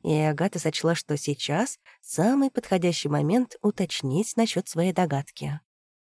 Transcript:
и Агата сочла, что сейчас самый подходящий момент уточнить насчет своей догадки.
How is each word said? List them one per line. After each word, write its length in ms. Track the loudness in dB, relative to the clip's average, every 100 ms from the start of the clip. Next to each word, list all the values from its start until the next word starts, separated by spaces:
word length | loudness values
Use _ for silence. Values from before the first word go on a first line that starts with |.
и 120 | 0
Агата 440 | 2 2 2 0 -2
сочла, 380 | -4 0 0 0
что 220 | -2 -4
сейчас 640 | -2 -4 -2 0 -2 -4 _ -20
самый 480 | -8 0 2 4 2
подходящий 600 | 0 -2 0 2 0 0
момент 460 | 0 2 2 0 -2
уточнить 760 | -2 0 -2 -2 -2 0 0 0
насчет 320 | 0 0 -4
своей 260 | 0 0
догадки. 680 | 2 0 0 -4 -8 -6 -6 _ _ _ _